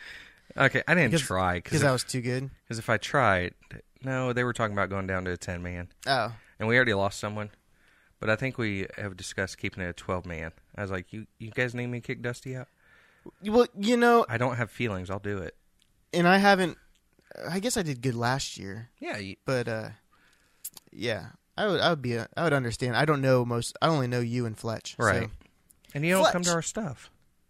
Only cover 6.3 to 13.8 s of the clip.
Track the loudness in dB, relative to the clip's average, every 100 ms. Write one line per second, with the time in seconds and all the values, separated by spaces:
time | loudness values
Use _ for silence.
6.3 | -6 -18 -6 2 4 4 4 2 -2 -8
7.3 | -6 -10 -12 _ _ _ _ _ -8 -2
8.3 | 0 -2 -2 -2 -2 -6 -6 -10 -8 -10
9.3 | -4 -6 -4 -10 -6 -8 -8 -4 -6 -4
10.3 | -10 -10 -12 _ -10 -6 -6 -8 -14 -16
11.3 | -16 -10 -4 -2 -2 -6 -6 -8 -8 -8
12.3 | -8 -10 -14 -14 _ _ _ _ _ -20
13.3 | -12 2 6 6 4